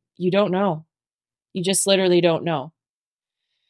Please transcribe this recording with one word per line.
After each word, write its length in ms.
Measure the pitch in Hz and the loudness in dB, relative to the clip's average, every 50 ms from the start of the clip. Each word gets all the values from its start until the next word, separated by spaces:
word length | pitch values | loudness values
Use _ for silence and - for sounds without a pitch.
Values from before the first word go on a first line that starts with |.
| _ _ _ - | _ _ _ -6
you 120 | 175 185 | -4 0
don't 220 | 180 196 208 190 | 0 0 0 0
know. 340 | 180 185 202 196 156 156 160 _ _ _ _ _ _ _ _ _ _ _ _ _ - | 0 0 0 -2 -2 -4 -8 _ _ _ _ _ _ _ _ _ _ _ _ _ -10
You 100 | 190 170 | -6 -4
just 240 | 185 196 - - 196 | -2 -2 0 0 2
literally 340 | 196 185 190 180 180 175 | 2 2 2 2 4 4
don't 220 | 170 175 165 151 - | 4 2 2 0 -2
know. 300 | 170 160 139 127 160 - _ _ _ _ _ _ _ _ _ _ _ _ _ _ _ _ _ _ _ | -4 -4 -4 -6 -10 -16 _ _ _ _ _ _ _ _ _ _ _ _ _ _ _ _ _ _ _